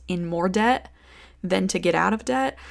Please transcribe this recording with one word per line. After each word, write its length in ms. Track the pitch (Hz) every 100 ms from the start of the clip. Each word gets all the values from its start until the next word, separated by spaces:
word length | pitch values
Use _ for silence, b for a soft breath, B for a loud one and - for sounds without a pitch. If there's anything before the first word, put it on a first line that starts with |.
| -
in 160 | 180 170
more 240 | 170 185
debt 440 | 202 233 269 - B B B B B
than 280 | 180 190 190
to 100 | 180
get 160 | 175 165
out 180 | 180
of 120 | 220 -
debt, 320 | 254 269 - B